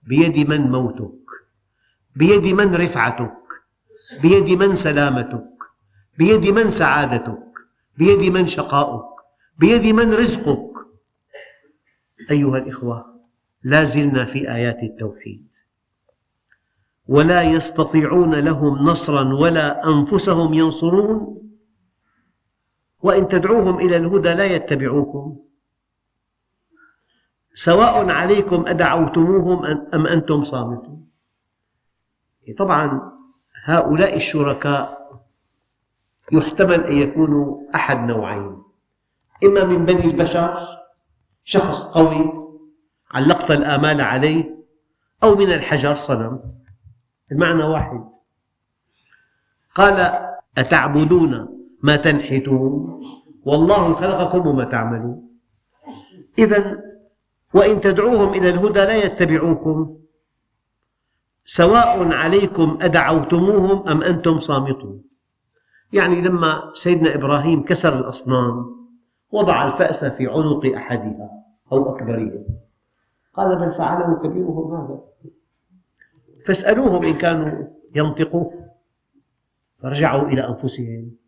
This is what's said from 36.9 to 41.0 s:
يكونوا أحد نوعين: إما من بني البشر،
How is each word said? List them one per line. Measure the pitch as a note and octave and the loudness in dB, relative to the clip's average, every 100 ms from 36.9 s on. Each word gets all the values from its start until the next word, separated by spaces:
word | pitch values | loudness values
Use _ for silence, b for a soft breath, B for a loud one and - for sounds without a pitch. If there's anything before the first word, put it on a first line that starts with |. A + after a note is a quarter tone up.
| C#3+ | 0
يكونوا | C#3 D#3+ D#3 C#3+ C#3+ - - - | 0 0 0 0 -2 -8 -6 -4
أحد | - B2+ | -2 -2
نوعين: | A#2 A2 F#2+ G2+ G2 F#2+ _ _ _ _ _ _ _ _ | -2 -4 -6 -8 -10 -16 _ _ _ _ _ _ _ _
إما | G3 G3 | 4 4
من | F#3 F3 E3 | 2 2 2
بني | F3+ E3+ | 2 2
البشر، | D3 E3+ E3+ E3+ - - - - _ | 0 0 0 -2 -4 -12 -18 -20 _